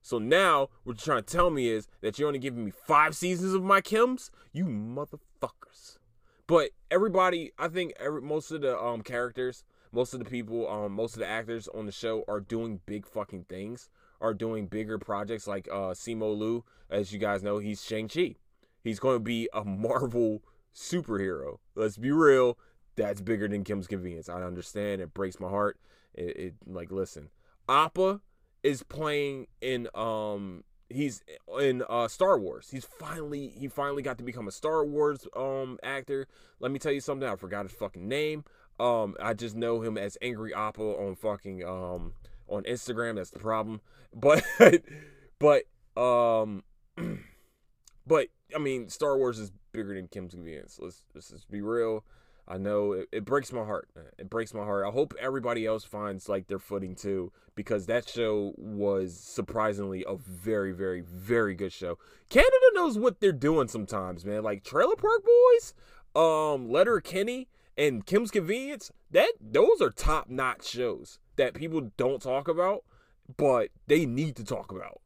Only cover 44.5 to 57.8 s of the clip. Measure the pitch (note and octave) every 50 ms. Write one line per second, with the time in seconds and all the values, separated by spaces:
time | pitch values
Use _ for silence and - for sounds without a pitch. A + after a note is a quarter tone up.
44.5 | - - A#3 F#3 E3+ F3 - - - - - - - - - - - _ D3 D3
45.5 | D3 C3+ - _ _ _ _ _ _ A#2 B2 B2+ A#2+ A#2+ A#2+ A#2 A2+ A2 A2 G#2+
46.5 | G2+ F#2+ - _ _ _ _ _ _ - E3+ - - - - - - _ _ _
47.5 | _ _ _ _ _ _ _ - _ - _ B2+ D#3+ D3+ B2 - _ _ _ _
48.5 | - D#3 D3 C#3 C3 B2+ A#2 - - - - D3 C#3 C3+ C3 B2 A#2 A2 G#2+ G2
49.5 | F2+ - _ _ - A2+ G#2 G2 G2 F#2+ F2+ E2+ - G2+ F#2 F2 F2 F2 E2+ E2
50.5 | D#2+ C#2+ G1+ G1+ - - - F2+ - - _ _ _ D#2 - - - D#2 - -
51.5 | G#2 G#2 G2+ G#2+ A#2 A#2+ A#2 A2+ A2 G#2+ - _ - - _ _ _ _ _ -
52.5 | F2+ F#2+ G2 G2+ G#2 G#2 G#2 G2+ G2 F#2 - - - A2 G2+ G2+ C3 C#3+ C3+ -
53.5 | B2+ A#2 A2 G#2+ G#2 - - _ _ - D#2+ - _ - - F#2+ - A2+ A#2 -
54.5 | - G#2+ G#2 G#2 G2+ G2+ G2 G2+ A2 C3 D#3 G3 - - A#2+ C3 C3+ C#3 A#2 A#2+
55.5 | A#2+ A#2 A2+ A2 A2 A2 - - - G#2 G#2 G#2 G2 F#2+ - - G2+ F#2+ F2+ -
56.5 | G2 F#2 - - G2+ G2 G2 F#2 F#2 - - G2+ G2 F#2+ F2 - _ _ _ _
57.5 | _ - G2+ - A2+ G2+